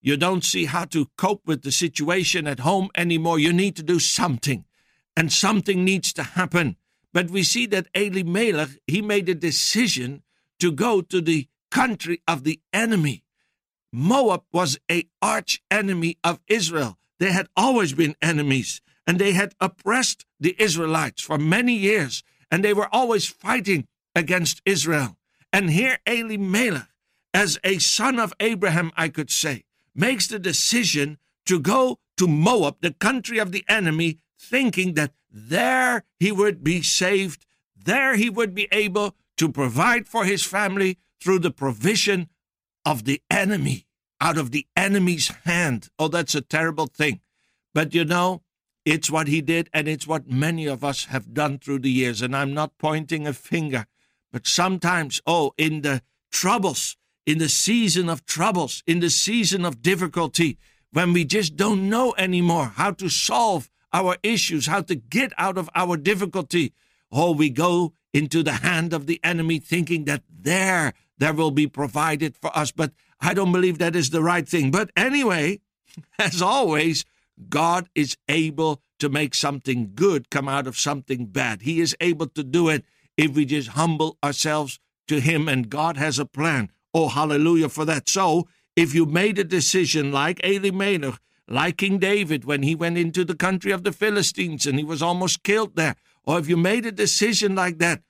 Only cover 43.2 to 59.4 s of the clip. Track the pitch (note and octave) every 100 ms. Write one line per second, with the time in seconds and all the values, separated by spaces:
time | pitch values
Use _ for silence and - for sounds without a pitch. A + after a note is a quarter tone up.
43.2 | _ G3+ G3 G#3 C3+ B2+ _ _ _ _
44.2 | D#3+ D#3+ C3 C#3+ - - G3 G3 F3+ E3
45.2 | B2+ - E3 F3 E3 A#2 - - D#3 E3+
46.2 | D#3 D3 B2 D#3 D#3+ D3+ D#3 - D3+ G2
47.2 | _ _ _ _ _ D#3 D#3 D#3+ D#3 F3
48.2 | F3+ F#3 _ _ _ _ - D3+ - D#3
49.2 | D3 D#3+ C#3 E3 E3 D#3 D3+ D3+ D3 D#3+
50.2 | C3 B2+ D3+ E3 D3+ B2+ C#3+ C#3 - C3+
51.2 | A2+ A#2+ D3 C3+ - C#3 C3 B2+ B2+ G#2+
52.2 | B2 C3+ C#3 C#3+ D3+ _ D#3 D#3 D3+ D#3+
53.2 | D3 C3 - - D3+ B2+ G#2 _ _ _
54.2 | _ A#2+ - - F#3 F#3 E3+ F3 D3 -
55.2 | - E3+ C#3+ - D#3 D#3 D3 C3+ _ _
56.2 | _ - F3+ A#3 F#3+ B2+ - - _ _
57.2 | - D#3 D#3 - - A#3 G#3+ D#3+ E3+ E3
58.2 | - D3+ F#3+ F3+ D3 - - E3+ E3+ -
59.2 | - A#3